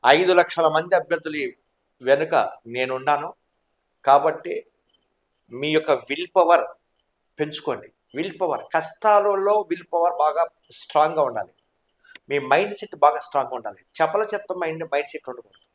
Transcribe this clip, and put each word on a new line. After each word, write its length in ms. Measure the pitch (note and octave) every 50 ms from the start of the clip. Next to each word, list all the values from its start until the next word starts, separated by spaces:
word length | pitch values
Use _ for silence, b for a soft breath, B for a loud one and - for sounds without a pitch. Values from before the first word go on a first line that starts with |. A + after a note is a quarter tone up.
| -
ఐదు 280 | A#2+ C#3 D#3+ F3+ F3+ F#3
లక్షల 340 | F3 F3 - - E3+ E3 D#3
మంది 280 | D#3 D#3+ E3 F3+ F#3+
అభ్యర్థులు 460 | F3+ E3 - E3+ D#3+ D#3+ E3 D3+ D3+ C#3 B2 A#2 _ _ _ _ _ _ _ _ _
వెనుక 340 | B2 B2 C#3 C#3+ D#3+ D#3 E3 C#3+ G#2 F2+ - - _ A2+
నేనున్నాను. 600 | A#2 B2 B2+ B2+ C3 C3 C3 C#3+ D3+ C#3+ D3+ E3+ - _ _ _ _ _ _ _ _ _ _ _ _ _ _
కాబట్టి 480 | C#3 C3+ C#3+ C#3+ D#3+ D3+ - - F3 - - - _ _ _ _ _ _ _ _ _ _ _ _ _ _ _ _ _
మీ 180 | A#2+ B2 C#3 D3+
యొక్క 220 | D3+ D#3 D#3 D#3
విల్ 360 | D3 B2+ - - C#3 D3 F3+ F3 _
పవర్ 300 | F#3+ F3 E3 F3 - - - - _ _ _ _ _ _ _ _ _ _ _ _ _
పెంచుకోండి. 500 | D3+ D3+ D#3 - - D3+ B2 G2+ - - _ _ _ _ _
విల్ 240 | C3 E3 F#3+ E3 D#3+
పవర్, 240 | F#3 E3 D#3+ F3 - - -
కష్టాలలో 800 | E3 D#3+ D#3+ - - - A3 G#3 G3+ G3+ G#3 G3+ G3 G3 G3+ G#3 G#3+ G3+ -
విల్ 180 | E3+ E3+ F3 _ -
పవర్ 220 | E3+ E3+ F3 E3+ -
బాగా 240 | D3 D#3 D3 D#3+ E3+ - _ _ _ _
స్ట్రాంగ్గా 520 | - - - - - D3+ D3+ D#3 E3+ D#3 D3 B2+
ఉండాలి. 240 | A#2 A2 G2 - _ _ _ _ _ _ _ _ _ _ B B B B _ _
మీ 80 | C#3 C#3+
మైండ్ 340 | - B2+ C#3 D#3+ G3+ G#3 G3+
సెట్ 200 | - - - -
బాగా 240 | D#3 C#3+ D3 - -
స్ట్రాంగ్గా 360 | - - - C#3+ C3 A#2+ B2+
ఉండాలి. 260 | B2 A2+ A2 G#2 _ _ _ _ -
చపల 240 | D#3+ D#3+ E3 G#3 A3 G#3+ G#3+
చెత్త 200 | G3+ - - F#3 F3+
మైండ్, 260 | F3+ E3 D#3+ D#3+ E3 - -
మైండ్ 160 | C#3+ D3 -
సెట్ 200 | - D#3 _ -
ఉండకూడదు. 360 | B2 B2 - _ _ _ _ _